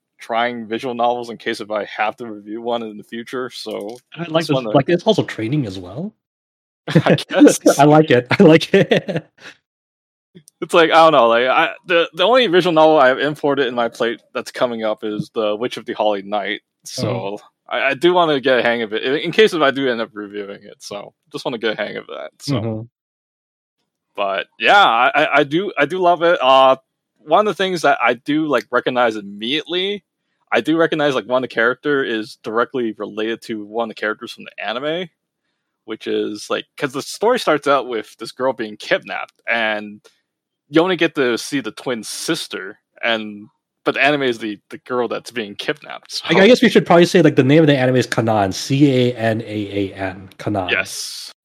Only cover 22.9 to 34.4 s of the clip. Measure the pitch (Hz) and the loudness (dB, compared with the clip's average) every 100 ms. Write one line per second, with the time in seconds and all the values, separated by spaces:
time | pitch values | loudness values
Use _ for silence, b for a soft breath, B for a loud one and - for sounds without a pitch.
22.9 | _ _ _ _ _ _ _ _ _ _ | _ _ _ _ _ _ _ _ _ _
23.9 | _ _ - 98 95 - - 113 202 175 | _ _ -6 -4 -4 -6 -2 4 6 6
24.9 | 113 131 143 151 139 147 156 208 - 143 | 4 2 2 2 2 0 -2 -4 -2 -2
25.9 | 185 175 175 170 175 131 135 131 131 _ | 0 2 2 2 2 4 6 6 4 _
26.9 | _ _ _ 147 170 214 165 190 180 143 | _ _ _ 0 2 2 0 -2 0 0
27.9 | - 120 123 - 147 156 127 - 123 131 | 2 0 -2 -2 -2 0 -2 0 -2 -2
28.9 | 127 120 110 101 101 117 151 - 180 190 | 0 0 -2 -10 -12 -6 -6 -6 -6 -6
29.9 | 202 _ _ _ _ - 110 117 165 160 | -8 _ _ _ _ -4 -2 0 0 0
30.9 | 160 147 131 101 127 127 - 117 123 147 | 0 -2 -2 -2 -4 -2 -2 -2 -2 -4
31.9 | 143 117 113 110 - - 110 120 135 117 | -2 -2 -4 -8 -12 -6 -4 -2 -4 -6
32.9 | 107 101 101 110 113 - 113 104 110 117 | -6 -10 -6 -6 -6 -10 -12 -8 -8 -8
33.9 | 104 107 107 113 - | -6 -6 -6 -12 -18